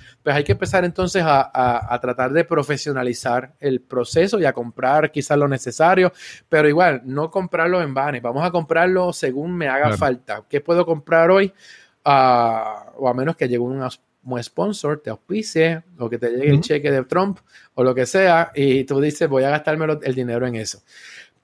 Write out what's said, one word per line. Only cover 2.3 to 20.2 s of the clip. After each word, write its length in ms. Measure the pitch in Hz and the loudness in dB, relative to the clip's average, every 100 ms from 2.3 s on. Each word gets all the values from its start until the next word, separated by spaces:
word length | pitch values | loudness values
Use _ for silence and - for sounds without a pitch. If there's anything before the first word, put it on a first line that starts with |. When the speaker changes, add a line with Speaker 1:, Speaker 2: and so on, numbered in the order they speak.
Speaker 1:
de 140 | 151 - | 0 0
profesionalizar 1080 | 156 139 139 151 135 123 117 131 123 127 _ | -2 -2 -4 -4 -4 -4 -4 -2 -2 -4 _
el 220 | 143 127 | -4 -4
proceso 580 | - 127 120 165 190 208 | -4 -6 -2 0 0 2
y 60 | 147 | 0
a 80 | |
comprar 580 | 131 120 - 127 151 151 | -2 -8 -4 0 2 0
quizás 240 | 147 - 147 | -4 -2 0
lo 120 | 143 | 2
necesario, 680 | 135 123 - 160 185 180 - - - _ | -2 -4 2 4 4 2 0 -14 -20 _
pero 220 | 156 151 | 2 4
igual, 320 | 151 180 131 127 | 4 2 2 -4
no 260 | 143 160 | -6 -4
comprarlo 500 | 196 180 160 170 185 | -4 -2 -2 0 0
en 140 | 151 135 | -2 -2
vanes, 260 | 143 127 | -4 -4
vamos 240 | 120 135 175 | -4 -2 -2
a 60 | |
comprarlo 600 | 175 156 165 180 185 180 | -2 0 2 2 2 0
según 440 | - 139 131 165 175 | -2 -4 -4 -6 -4
me 100 | 143 | -2
haga 200 | 135 147 | 0 0
Speaker 2:
Claro. 100 | 104 | 2
Speaker 1:
falta. 460 | 143 123 - 104 - | 0 -2 -6 -12 -6
¿Qué 140 | 143 | -6
puedo 240 | 165 170 165 | 0 0 0
comprar 460 | 156 147 165 170 | -2 0 2 4
hoy? 200 | 190 196 - - - _ _ 147 | 4 2 -4 -20 -20 _ _ 2
Ah, 880 | 139 131 123 117 113 110 107 - - | 4 6 4 2 0 -6 -10 -16 -4
o 140 | 131 | -2
a 40 | |
menos 220 | 123 143 165 | -2 -4 -2
que 120 | 127 | -2
llegue 100 | 123 | -2
un 220 | 123 135 | -2 -4
aus-, 200 | 123 - _ _ | -8 -10 _ _
un 180 | 127 120 | -8 -8
sponsor, 600 | 117 - 196 208 147 151 | -8 -4 -4 -4 -6 -6
te 60 | - | -8
auspicie, 760 | 107 _ 208 214 160 165 165 - - | -12 _ -8 -4 0 0 -2 -10 -10
o 100 | 117 | -8
que 80 | 113 | -4
te 120 | 117 | -4
llegue 200 | 123 147 | 0 4
el 100 | 143 | 4
Speaker 2:
Ujú. 20 | |
Speaker 1:
cheque 280 | - 147 143 | 2 -2 0
de 140 | 135 | -2
Trump, 360 | 131 175 196 185 _ - _ - | 0 -2 -2 -4 _ -20 _ 0
o 80 | |
lo 100 | 127 | 0
que 120 | 127 123 | 2 0
sea, 460 | 190 190 165 165 143 | 2 4 4 2 0
y 300 | 139 131 131 | 2 2 0
tú 160 | 139 | 0
dices, 260 | 147 147 160 | 0 0 0
"Voy 160 | 135 | 2
a 60 | 135 | 2
gastarme 360 | 147 156 156 156 | 0 -2 -2 -2
lo, 160 | 151 | -4
el 140 | 135 | -4
dinero 320 | 127 | -4